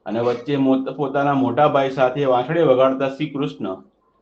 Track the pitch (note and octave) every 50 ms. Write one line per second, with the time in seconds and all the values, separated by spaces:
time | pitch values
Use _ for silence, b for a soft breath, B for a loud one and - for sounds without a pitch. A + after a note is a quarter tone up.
0 | - - G#2+ A#2 A#2+ B2 A#2+ A#2+ - C#3+ C#3+ C3+ C3+ C3 C3 C3 - C3+ - D3+
1 | C#3+ B2+ C3+ C#3+ C#3 C#3+ C#3 C3+ B2+ B2 A#2 D3 D3+ D3 C#3 C#3 C3+ C3+ C3+ C#3+
2 | B2+ B2+ B2+ C#3+ C#3+ C3 B2 B2 B2 D#3+ E3 E3+ D#3+ C3+ B2+ B2+ C3 C3+ C3 C3
3 | C#3 C3 - - D3+ D3+ - C3 C#3 - - - A2 F#2+ F#2+ - - _ _ _
4 | _ _ _ _